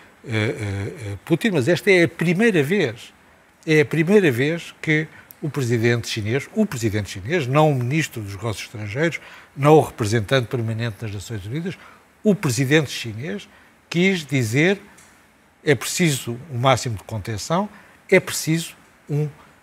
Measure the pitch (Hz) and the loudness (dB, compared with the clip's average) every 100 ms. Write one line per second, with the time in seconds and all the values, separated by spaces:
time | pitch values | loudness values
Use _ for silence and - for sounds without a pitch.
0 | - _ 151 113 110 - 104 98 101 175 | -18 _ -6 -2 -2 -4 -6 -6 -8 -10
1 | 107 101 - 165 233 170 123 175 - 185 | -10 -10 -2 -2 0 0 2 2 4 4
2 | 165 - 170 175 233 180 135 202 139 107 | 4 2 0 2 2 2 2 0 -2 -4
3 | - - _ _ _ _ - 156 139 151 | -16 -20 _ _ _ _ 0 2 2 2
4 | 165 214 175 117 143 170 - - - 156 | 4 6 4 2 0 -2 -8 -8 -2 -2
5 | 156 - - - 156 139 120 120 117 120 | -2 -10 -20 -10 -8 -4 0 2 2 0
6 | - - 104 135 - - 208 123 110 107 | -2 -6 -2 -4 -2 -2 -2 -2 -2 -2
7 | 98 - 95 175 123 143 156 135 120 156 | -4 -8 -4 -2 2 4 4 2 0 -2
8 | 147 120 101 98 113 104 - 107 104 117 | -2 -6 -10 -8 -6 -6 -10 -12 -8 -2
9 | 165 - - - - - 143 156 123 - | -2 -2 -12 -20 -16 2 6 8 6 0
10 | 107 117 101 135 117 131 113 113 117 101 | 0 0 2 0 0 -4 -4 -4 -6 -6
11 | 110 101 - 110 98 139 175 - - - | -10 -10 -10 -10 -8 -8 -8 -10 -16 -20
12 | _ _ 214 185 151 117 131 151 143 - | _ _ 2 2 2 0 2 2 2 -4
13 | 117 107 151 196 - - - _ - 165 | -10 -10 -10 -10 -12 -20 -20 _ -6 0
14 | 190 185 147 139 113 127 170 196 - - | 2 0 -2 -2 0 2 2 0 -6 -20
15 | - _ _ _ _ _ - 135 - - | -20 _ _ _ _ _ 0 0 -2 0
16 | 175 135 - 120 156 123 135 127 127 107 | 0 0 -4 -10 -8 0 2 2 0 -8
17 | - 110 107 107 - 165 208 - - - | -8 -10 -8 -8 -2 -2 -2 -8 -20 -20
18 | - 185 180 - - 165 165 - _ _ | 2 2 2 -4 -2 -2 -4 -14 _ _
19 | - 147 151 - - _ | -6 -4 -4 -6 -20 _